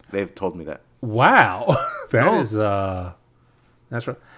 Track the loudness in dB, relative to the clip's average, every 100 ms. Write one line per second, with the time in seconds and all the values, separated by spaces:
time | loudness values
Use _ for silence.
0 | _ -6 -6 -6 -8 -6 -12 -14 _ _
1 | -4 2 4 6 4 2 0 0 -2 -8
2 | -2 2 4 2 0 0 0 0 -2 -6
3 | -8 -14 _ _ _ _ _ _ _ -8
4 | -8 -10 -16